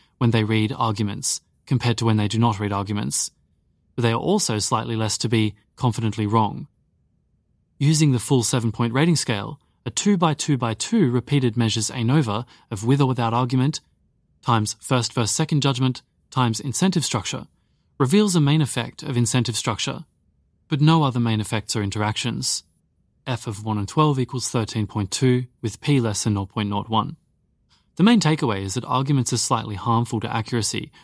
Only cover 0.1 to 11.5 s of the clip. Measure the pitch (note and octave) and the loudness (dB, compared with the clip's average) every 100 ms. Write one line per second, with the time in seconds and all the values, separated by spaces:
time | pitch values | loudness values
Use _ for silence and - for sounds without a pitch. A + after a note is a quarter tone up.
0.1 | - A#2+ A2+ G#2+ A2 G#2+ - A2+ G#2+ G2+ | 0 2 2 2 2 0 0 -2 0 -4
1.1 | G#2 - - _ _ - B2+ A#2+ A2+ A#2 | -4 -6 -6 _ _ -2 0 0 0 2
2.1 | G#2+ G#2 A2 A#2 G2+ G#2 G2+ G2+ G#2 C3 | 2 2 2 2 0 -4 -4 -4 -4 -4
3.1 | - - _ _ _ _ _ _ - A#2 | -4 -6 _ _ _ _ _ _ 0 0
4.1 | A2+ D#3+ G3+ - G#2+ - A2+ A#2 A2 A2 | 0 0 0 0 -2 0 -2 -2 -2 -2
5.1 | - A#2 A2+ G#2+ - _ - B2+ A2+ A2+ | -2 0 2 0 -2 _ -2 -2 0 -2
6.1 | A2 G#2 A2+ G#2 - D3 _ _ _ _ | -2 0 2 0 -4 -14 _ _ _ _
7.1 | _ _ _ _ _ _ - C#3+ D#3 D3+ | _ _ _ _ _ _ -2 2 4 4
8.1 | B2 - C3+ A2 B2+ A2+ G#2+ A#2 B2+ E3+ | 2 2 0 2 0 -2 0 0 2 2
9.1 | D#3 - G#2 A2 D3 _ _ A#2 - G#3 | 2 0 -4 -4 -12 _ _ -8 -2 0
10.1 | F#3+ E3+ D3 - C3 A#2+ G#2+ - A3+ C3+ | 2 2 0 0 0 0 -4 -2 2 2
11.1 | B2 - C#3+ B2 | 2 0 0 2